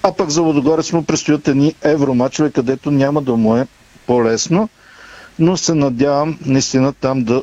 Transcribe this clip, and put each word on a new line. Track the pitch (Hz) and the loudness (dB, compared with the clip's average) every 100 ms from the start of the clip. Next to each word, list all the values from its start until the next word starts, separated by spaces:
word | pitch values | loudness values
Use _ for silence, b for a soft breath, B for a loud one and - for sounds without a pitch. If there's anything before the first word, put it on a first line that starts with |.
А | 196 | -2
пък | 175 175 | -2 -2
за | 151 | 0
Лудогорец | 165 147 135 160 156 | 0 2 0 0 -2
му | 170 | -4
предстоят | 151 156 - 151 156 | -2 -4 0 -2 0
едни | 139 147 - | 2 0 0
евромачове, | 151 151 139 127 127 - 151 | -2 0 0 0 -2 0 -2
където | - 120 131 147 | 0 -2 -4 -2
няма | 143 139 147 | 0 0 0
да | 131 117 | -2 0
му | 110 117 | 2 0
е | 262 _ _ - - | -2 _ _ -16 -2
по-лесно, | 123 113 113 - 175 220 B B B B B B - | 0 2 0 0 0 -2 B B B B B B 0
но | 160 185 | 0 2
се | - | 0
надявам | 160 139 120 143 143 156 147 139 | 0 0 0 2 2 0 -4 0
наистина | 135 - 131 135 | 0 2 0 0
там | 139 135 135 | 0 -2 -2
да | 113 123 | 0 -2